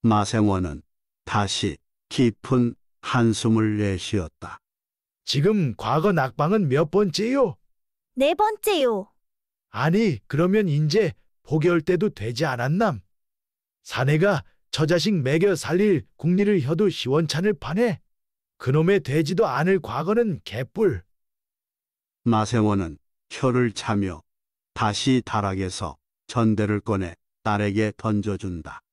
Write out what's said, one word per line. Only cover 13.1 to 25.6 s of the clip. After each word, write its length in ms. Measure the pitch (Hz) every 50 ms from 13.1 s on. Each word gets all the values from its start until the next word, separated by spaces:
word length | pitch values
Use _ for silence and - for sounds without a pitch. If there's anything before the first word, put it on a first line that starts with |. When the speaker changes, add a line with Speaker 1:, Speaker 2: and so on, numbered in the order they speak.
| _ _ _ _ _ _ _ _ _ _ _ _ _ _ _
Speaker 2:
사내가 600 | - - 113 131 139 151 156 180 202 190 - - _ _ _ _ _
처자식 420 | - - 160 151 180 170 151 220 208 170 123
먹여 320 | 127 147 165 185 202 185
살릴 500 | - - - 156 185 208 208 190 135 - _ _
국리를 440 | _ - 160 180 190 202 202 208 180
혀도 280 | 123 131 170 165 214 190
시원찮을 640 | 160 - - 123 135 156 165 147 - 151 185 214 208
판에 460 | - - 120 151 202 240 233 165 - _ _ _ _ _ _ _ _ _ _ _
그놈의 420 | _ - 127 131 156 160 175 202 190
되지도 460 | - - 135 156 165 143 190 175 226
않을 320 | 160 123 135 156 180 196 185
과거는 600 | - - 110 131 156 175 214 233 240 214 156 - _
개뿔. 600 | - 101 113 131 - _ 202 226 180 120 87 - _ _ _ _ _ _ _ _ _ _ _ _ _ _ _ _ _ _ _ _ _ _ _ _
Speaker 1:
마생원은 760 | 120 113 107 110 98 123 117 107 107 104 101 92 80 73 _ _ _ _ _ _ _
혀를 420 | - - - 131 120 123 123 117 101
차며 480 | - - - 110 101 101 92 85 80 _ _ _ _ _ _ _ _ _ _ _
다시 480 | - 113 107 101 - - 135 131 127 -
다락에서 720 | - - 107 101 98 95 95